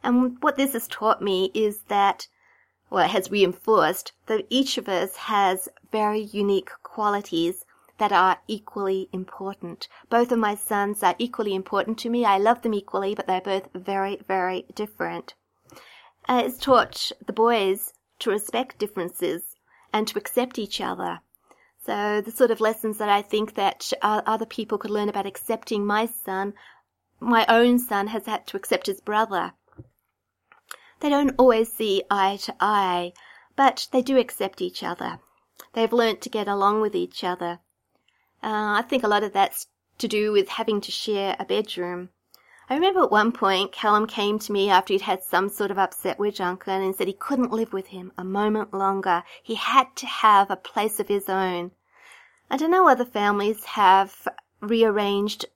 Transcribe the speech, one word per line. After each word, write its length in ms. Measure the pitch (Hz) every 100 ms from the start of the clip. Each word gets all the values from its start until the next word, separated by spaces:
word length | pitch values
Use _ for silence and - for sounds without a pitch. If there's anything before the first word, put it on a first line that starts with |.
And 400 | - 247 254 247
what 140 | 302 285
this 160 | 269
has 160 | 240 -
taught 340 | - 214 -
me 300 | 202 185 190
is 260 | 220 214 208 -
that, 400 | 202 202 - - _ _ _ _ _ _
well, 140 | 196
it 80 | 175
has 180 | 196 185
reinforced 840 | 208 180 175 - 214 160 180 - _ -
that 200 | 220 -
each 280 | 247 269 -
of 100 | -
us 300 | 185 196 -
has 500 | - 214 190 185 - _ _
very 300 | 214 214 214
unique 480 | 214 208 202 196 - -
qualities 840 | - - 208 202 202 165 170 185 - _ _ -
that 160 | 208
are 260 | 185 185 175 -
equally 640 | 208 - 208 196 190 190
important. 760 | 190 185 - 196 196 175 165 - - _
Both 220 | 233 240
of 80 | 240
my 160 | 214 208
sons 480 | - 208 202 208
are 120 | 185 -
equally 360 | 240 - 208 190
important 420 | 190 196 190 220
to 100 | 233
me. 140 | 240
I 140 | 226 196
love 240 | 214 233
them 120 | 240
equally, 420 | 208 - 196 196 202
but 120 | 196
they're 140 | 185
both 260 | 190 196 190
very, 480 | 185 185 196 196 202 -
very 360 | 190 180 185 -
different. 600 | - 208 - 170 170 - - _ _ _ - - - - _ -
Uh, 140 | 247 240
it's 120 | -
taught 540 | - 247 - - - - -
the 60 |
boys 580 | 202 226 233 190 202 - _ _ _
to 100 | 233
respect 480 | 208 - 233 254 -
differences 760 | 208 196 175 - - 170 - - _ _ _
and 160 | 214 220
to 100 | 208
accept 400 | - - 254 247
each 220 | 208 -
other. 400 | 185 180 180 170 _ _ _ _ _ _ -
So 340 | 208 208 208
the 100 | 208
sort 180 | - 247
of 120 | 220
lessons 360 | 214 220 220 214
that 120 | 214
I 120 | 202
think 320 | 208 214 214
that, 400 | - 196 - - -
uh, 200 | 208 214 -
other 200 | 220 226
people 340 | - 214 208
could 100 | 208
learn 180 | 208 208
about 200 | 208 196
accepting 580 | - - 226 - 214 202
my 220 | 208 226 - -
son, 280 | 190 196 202 - _ _ _ _ _
my 260 | 233 233 214
own 300 | 226 240 247
son 300 | 247 202 208
has 180 | 220 214
had 220 | 214 -
to 100 | 196
accept 300 | - 180 190
his 140 | 190
brother. 520 | - 208 220 185 175 _ _ - - _ _ _ _ _ _ _ _ - _ _
They 100 | 294
don't 260 | 285 285 269
always 340 | 254 226 226
see 320 | - 220 196 -
eye 280 | 202 190 196
to 120 | - -
eye, 540 | 202 208 190 175 175 - - - _ -
but 320 | 269 262 -
they 100 | 262
do 160 | 254 269
accept 440 | 240 - 196 -
each 220 | 180 -
other. 360 | 180 175 185 170 _ _ _ _ -
They've 200 | 226 226
learnt 280 | 240 226 202
to 80 | 240
get 180 | 220 202
along 340 | 202 196 214
with 140 | 214 190
each 280 | 180 -
other. 360 | 185 180 175 175 _ _ _ _ _ _ _ _
Uh, 360 | 220 214 214 208
I 20 | 240
think 160 | 262
a 40 | 214
lot 160 | 208
of 100 | 285
that's 340 | 277 - - - _ _ _
to 80 | 226
do 240 | 208 214
with 180 | 208 190
having 320 | - 226 208
to 100 | 202
share 440 | - - 202 196 -
a 60 | 175
bedroom. 640 | 202 220 180 175 180 180 _ _ _ _ _ -
I 60 |
remember 300 | 277 370 370
at 80 | 277
one 200 | 214 214
point, 400 | 240 196 185 196
Callum 360 | - 214 208 220
came 320 | - 208 214
to 120 | -
me 180 | 202 196
after 240 | 185 196
he'd 100 | 196
had 200 | - 185
some 260 | - 180 196
sort 200 | - 202
of 80 | 196
upset 400 | 185 - 190 -
with 200 | 208 -
Duncan 440 | 180 185 - 190
and 140 | 190 190
said 120 | 185
he 60 |
couldn't 400 | 190 - 269 247
live 180 | 220 226
with 160 | 190 190
him 240 | 190 180 -
a 60 |
moment 500 | 185 196 208 214 202
longer. 500 | 196 196 196 190 175 - -
He 100 | -
had 420 | 226 - 262 254 -
to 100 | 254
have 420 | - 220 202 196
a 60 | 196
place 440 | - - 214 220
of 80 | 202
his 220 | 202 190
own. 420 | 190 190 175 175 _ _ _ - - _ _ _
I 80 | 269
don't 140 | 320
know 160 | 370 349
other 180 | 247 247
families 580 | 208 202 208 202 214 -
have 600 | - 190 190 196 - - - _ _
rearranged 840 | 208 226 226 208 202 202 208 - -